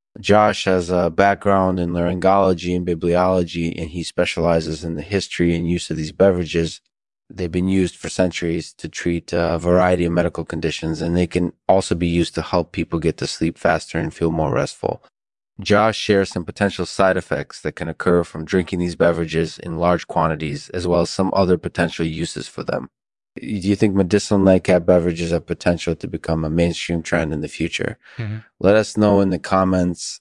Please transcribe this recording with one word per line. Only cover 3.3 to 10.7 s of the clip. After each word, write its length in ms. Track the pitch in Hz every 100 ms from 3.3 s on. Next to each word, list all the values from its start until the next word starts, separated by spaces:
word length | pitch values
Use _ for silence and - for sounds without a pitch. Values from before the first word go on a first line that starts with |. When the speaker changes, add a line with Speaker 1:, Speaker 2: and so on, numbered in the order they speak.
| 92 85 85 85 -
Speaker 1:
and 120 | 82
he 100 | 87
specializes 840 | 80 - 87 - 82 82 80 78
in 120 | 85 80
the 80 |
history 520 | 80 101 - - 85 85
and 140 | 85
use 220 | 87 -
of 60 | 80
these 140 | 78
beverages. 720 | - 98 90 80 85 82 - _ _ _ _ _
They've 220 | 95 87
been 180 | 90 92
used 280 | 95 90 -
for 120 | 80
centuries 640 | - 90 - 85 85 -
to 160 | - 80
treat 420 | - 87 85 -
a 280 | 90 85 82
variety 460 | 87 90 90 90 85
of 60 |
medical 320 | 87 85 -
conditions, 600 | 80 85 80